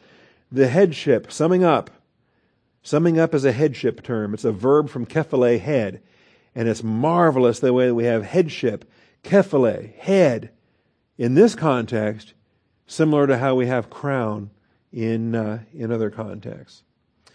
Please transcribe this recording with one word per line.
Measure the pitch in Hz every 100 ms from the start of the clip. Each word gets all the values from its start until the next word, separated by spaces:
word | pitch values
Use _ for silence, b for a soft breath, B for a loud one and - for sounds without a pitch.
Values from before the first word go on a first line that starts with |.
| b b b b b
the | 127 131
headship, | 147 196 143 147 113 -
summing | - 160 180
up. | 180 131 - _ _ _ _ _ _ _ _ _
Summing | - 147 170 160
up | 160
is | 151
a | 135
headship | 120 151 127 123 110
term. | - 117 104
It's | 107 120
a |
verb | 101 123 147 143
from | 127
kephale, | 113 160 147 139 123 117
head. | 123 139 101 92 b b b b b
And | 123 117
it's | 113
marvelous | 113 110 147 175 170 131 123 110
the | 131
way | 123 127
that |
we | 117
have | 117 113
headship, | 98 180 160 - 123 101 - b b b
kephale, | - 196 190 147 117 98 110 -
head, | - 196 160 113 - _ _ _ _ _ _ -
in | 120
this | 139 220
context, | - 156 123 113 117 107 107 - _ _ _ _ _ -
similar | - 156 147 139
to | 123
how | 135 131
we | 123
have | 127 104
crown | - 143 135 113 104 101 _ _ _ _
in, | - 113 113 113
uh, | 113 107 110 107
in | 160 113
other | 117 110
contexts. | 113 107 104 113 - - _ _ _ _ _ b